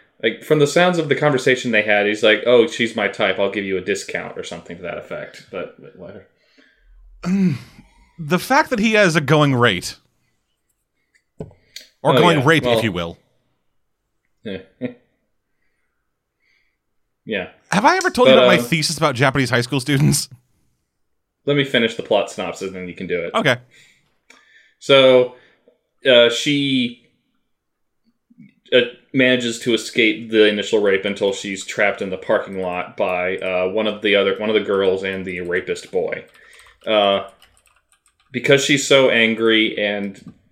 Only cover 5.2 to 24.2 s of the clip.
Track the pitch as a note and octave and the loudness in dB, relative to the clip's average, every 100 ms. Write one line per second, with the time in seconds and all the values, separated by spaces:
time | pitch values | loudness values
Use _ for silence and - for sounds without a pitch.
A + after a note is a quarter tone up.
5.2 | - - - F#2+ E2 - - - F#2 G2+ | -14 -18 -14 -12 -12 -16 -20 -20 -20 -20
6.2 | - _ _ _ _ _ _ _ - - | -20 _ _ _ _ _ _ _ -20 -12
7.2 | E3+ G3 F#3 C3 - - _ _ _ - | -4 0 0 -2 -10 -20 _ _ _ -16
8.2 | D3+ F3 - C4+ D#4 A#3+ A3+ G#3+ G3 D#3+ | -4 -4 0 0 0 -2 0 2 2 2
9.2 | C#3+ D#3 D3 B2+ A#2+ F2+ - - _ _ | 0 2 2 2 2 0 -6 -14 _ _
10.2 | _ _ _ _ _ _ _ _ _ _ | _ _ _ _ _ _ _ _ _ _
11.2 | _ - - - _ - - _ C#3 B2+ | _ -18 -18 -20 _ -20 -20 _ 0 4
12.2 | F3 D#3 C3 D#3+ B2 A2+ A2 F2 E2+ F2 | 4 4 2 2 2 0 0 -4 -8 -10
13.2 | _ _ _ _ _ _ _ _ _ _ | _ _ _ _ _ _ _ _ _ _
14.2 | _ _ A2 F#2+ - _ B2 - _ _ | _ _ -14 -14 -14 _ -12 -12 _ _
15.2 | _ _ _ _ _ _ _ _ _ _ | _ _ _ _ _ _ _ _ _ _
16.2 | _ _ _ _ _ _ _ _ _ _ | _ _ _ _ _ _ _ _ _ _
17.2 | - G2+ F2 - _ F#3+ C#4 F#4 F#4 - | -8 -8 -8 -14 _ 0 2 2 0 2
18.2 | B3+ C4 B2+ - - E3 D3 C#3+ D#3 A#2+ | 6 6 6 4 0 -2 -4 -2 -2 0
19.2 | C#3 C3+ B2 B2 A#2+ C#3+ B2+ C#3 C#3+ C#3+ | 0 0 0 -2 -2 -4 -2 0 2 0
20.2 | - - _ _ _ _ _ _ _ _ | -4 -14 _ _ _ _ _ _ _ _
21.2 | _ _ - C#3+ C3+ B2 A2+ - - G#2 | _ _ -2 0 0 0 0 -4 -2 -2
22.2 | G2 - F2+ E2+ G2 F#2 F2+ E2+ F2+ F2 | -2 -6 -10 -8 -12 -10 -14 -12 -8 -6
23.2 | E2+ - D3 A#2+ - _ _ _ _ _ | -4 -2 -2 -2 -6 _ _ _ _ _